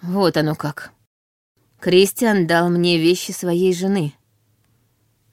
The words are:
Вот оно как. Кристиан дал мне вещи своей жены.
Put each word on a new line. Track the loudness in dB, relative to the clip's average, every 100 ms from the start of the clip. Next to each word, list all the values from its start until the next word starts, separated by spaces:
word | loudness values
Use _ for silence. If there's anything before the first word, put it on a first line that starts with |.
Вот | -6 0 0 0
оно | -2
как. | -4 -8 -10 -16 _ _ _ _ _ _ _ _ _
Кристиан | 0 4 4 2 0 2 2
дал | 2 2
мне | 0 0 2
вещи | 2 0 -4
своей | -8 -4 0 0
жены. | 0 -2 -2 -4 -8 _ _ _ _ _ _ _ _ _ _ _